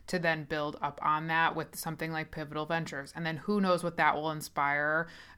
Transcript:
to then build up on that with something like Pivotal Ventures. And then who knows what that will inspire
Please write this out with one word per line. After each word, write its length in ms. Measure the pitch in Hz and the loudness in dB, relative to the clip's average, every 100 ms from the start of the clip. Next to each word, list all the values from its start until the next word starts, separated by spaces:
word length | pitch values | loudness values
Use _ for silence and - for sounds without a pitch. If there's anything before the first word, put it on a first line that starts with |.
| - | -4
to 100 | 180 | 0
then 260 | 170 160 | 0 0
build 320 | 147 156 147 147 | -2 -2 -2 -2
up 160 | 147 - | -6 -2
on 260 | 151 156 160 | 0 0 2
that 260 | 160 165 | 4 4
with 220 | 160 156 - | 2 -4 -6
something 340 | 165 151 165 | -8 -4 -4
like 220 | 160 156 | -4 -6
Pivotal 340 | 156 147 151 156 | -6 -6 -4 -2
Ventures. 460 | 165 165 143 139 | -2 -2 -6 -10
And 100 | 165 | -6
then 120 | 160 156 | -4 -4
who 240 | - 208 | 0 2
knows 240 | 190 175 | 4 4
what 140 | 170 170 | 2 4
that 180 | 151 147 | 4 4
will 140 | 156 | 0
inspire 760 | 151 - - 143 147 147 156 165 - - | -2 -4 -2 0 2 2 0 -2 -8 -20